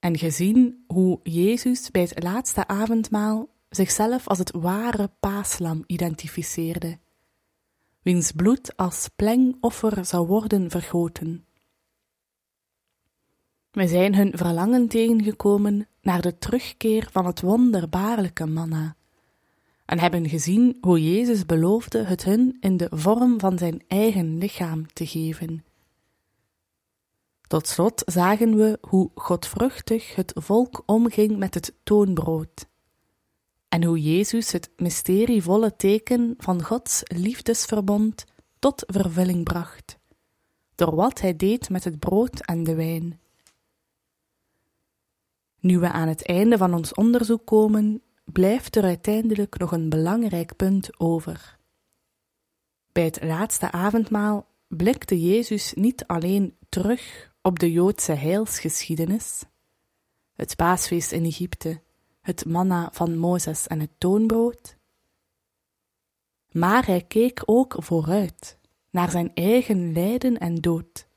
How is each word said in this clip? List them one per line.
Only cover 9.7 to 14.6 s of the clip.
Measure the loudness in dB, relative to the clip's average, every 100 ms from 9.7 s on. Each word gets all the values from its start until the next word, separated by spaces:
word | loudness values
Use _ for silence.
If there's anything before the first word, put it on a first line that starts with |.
| 0 -2 -2 -2
zou | 0 2
worden | 0 2 0 0
vergoten. | -4 -4 -2 -2 -4 -8 -8 _ _ _ _ _ _ _ _ _ _ _ _ _ _ _ _ _ _ _ _ _ _ _
We | -2 2
zijn | 4 4 6
hun | 4 2
verlangen | 0 2